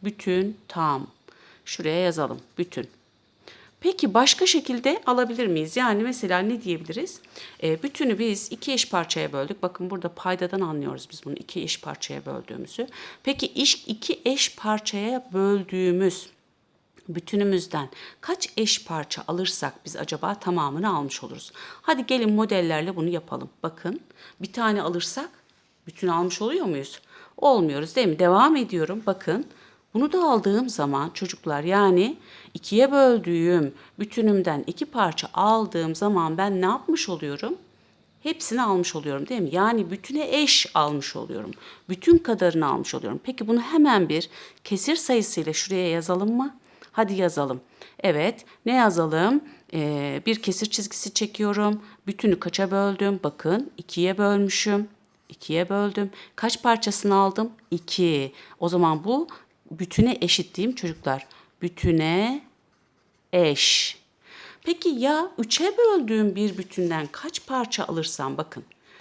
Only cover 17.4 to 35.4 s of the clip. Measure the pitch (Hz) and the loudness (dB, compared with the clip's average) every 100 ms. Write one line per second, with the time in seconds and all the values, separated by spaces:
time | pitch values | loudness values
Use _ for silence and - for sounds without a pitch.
17.4 | 202 190 180 156 135 - - - - 359 | 2 0 -2 -6 -8 -12 -20 -12 -8 -6
18.4 | - - 220 - - 165 143 - - 170 | -4 -2 0 0 -2 -8 -6 -8 -6 -4
19.4 | 185 - 139 - - 147 156 156 175 202 | -4 -4 -6 -8 -12 -10 -8 -6 -6 -4
20.4 | - 175 143 147 208 170 139 - - - | -2 -2 -2 -2 -2 -2 -2 -8 -12 -16
21.4 | - - - - - 302 240 262 220 214 | -18 -18 -20 -6 -2 0 0 2 4 4
22.4 | 214 196 170 156 170 180 160 170 160 131 | 4 2 2 0 -2 -2 -2 -2 -4 -10
23.4 | - _ 165 165 - 294 - - - - | -10 _ -10 -8 -8 -8 -10 -20 -20 -14
24.4 | 196 240 226 208 160 175 - - 330 - | -12 -2 0 0 0 -2 -4 -6 -10 -14
25.4 | _ _ _ _ - - 185 170 180 - | _ _ _ _ -20 -6 -2 0 0 -2
26.4 | 214 339 269 143 135 - - - - - | -2 -2 -2 -4 -6 -14 -20 -20 -20 0
27.4 | 294 247 160 143 160 262 220 151 180 190 | 4 6 4 0 -2 0 2 4 6 8
28.4 | 269 311 220 180 156 202 214 190 - 180 | 6 4 0 -2 -2 -2 -4 -2 -2 -2
29.4 | 302 - - _ _ 214 294 370 339 233 | -4 -14 -20 _ _ -2 0 2 4 4
30.4 | 196 208 254 214 143 139 160 - 185 - | 4 2 0 -2 -2 0 -2 -6 -10 -8
31.4 | - 143 156 196 202 180 214 320 - - | -6 -4 0 4 6 6 4 -2 -12 -20
32.4 | - - - 208 269 277 269 233 170 170 | -16 -14 0 4 6 8 6 6 2 2
33.4 | 170 175 143 - - - 208 - 220 202 | 4 4 2 -4 -14 -10 -6 2 4 4
34.4 | 175 147 - - 294 247 190 156 - - | 4 -2 -4 -6 -4 0 0 0 -4 2